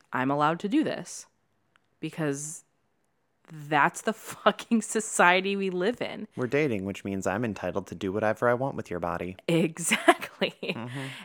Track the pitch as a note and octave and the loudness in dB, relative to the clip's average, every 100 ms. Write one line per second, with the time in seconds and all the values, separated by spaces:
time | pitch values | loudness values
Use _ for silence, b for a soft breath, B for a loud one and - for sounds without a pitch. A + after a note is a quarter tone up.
0 | - B2+ C3 C#3+ D3+ E3+ G3+ D4 G3+ - | -6 0 2 4 2 2 0 0 0 -4
1 | F3+ - - _ _ _ _ _ _ - | -10 -16 -18 _ _ _ _ _ _ -12
2 | D#3+ - D3+ C#3 D3+ - _ _ _ _ | -10 -4 -2 -2 -8 -12 _ _ _ _
3 | _ _ _ _ - D#3 D3 D3 D#3+ - | _ _ _ _ -18 -14 0 4 4 4
4 | - - - - A3 - - A3+ - A3+ | -6 -6 -10 2 2 2 0 0 2 -2
5 | - - F3 F#3 F#3+ G3 F#3+ F3+ F#3+ B3+ | -2 6 6 6 2 -2 -2 0 0 -2
6 | G#2 G#3 G#3+ - B2 C#3+ D3+ G#2 F#2+ F#2+ | -6 -8 -12 -6 0 2 2 0 -4 -4
7 | G2+ G2 F#2+ G2 A#2+ F#2+ F2+ F#2 F#2 F2+ | -4 -2 0 0 -2 -4 -4 -4 -6 -6
8 | G2 G#2 G#2+ G#2+ A#2+ A#2+ C3+ - - E2+ | -4 0 0 2 2 2 -2 -6 -6 -4
9 | F2 F2 F2+ F#2+ - E3 E3+ D#3+ E3+ A3 | -2 -4 -6 -6 0 2 2 -2 -2 2
10 | - - - - - - - C#3+ A#2+ C#3 | 4 2 0 -4 -4 -4 -10 -8 -8 -8
11 | C3+ C3 | -10 -12